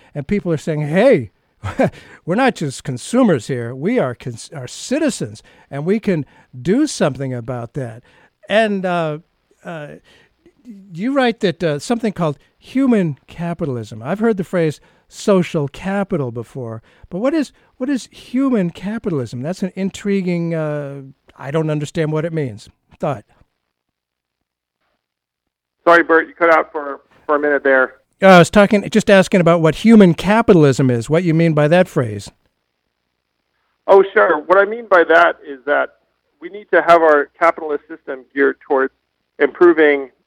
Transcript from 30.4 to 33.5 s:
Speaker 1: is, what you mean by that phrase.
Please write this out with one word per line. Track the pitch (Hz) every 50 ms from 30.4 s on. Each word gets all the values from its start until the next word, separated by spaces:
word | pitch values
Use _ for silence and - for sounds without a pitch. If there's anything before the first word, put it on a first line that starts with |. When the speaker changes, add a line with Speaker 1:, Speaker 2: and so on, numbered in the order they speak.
| 226 - 190 165 151 139 123 - 135 127
Speaker 1:
is, | 120 117 113 -
what | 151 175 185
you | 165 156
mean | 165 170 165 151
by | 151 147
that | 151 170 180 180
phrase. | - - 156 120 107 104 101 - - - _ _ _ _ _ _ _ _ _ _ _ _ _ _ _ _ _ _ _ _ _ _ _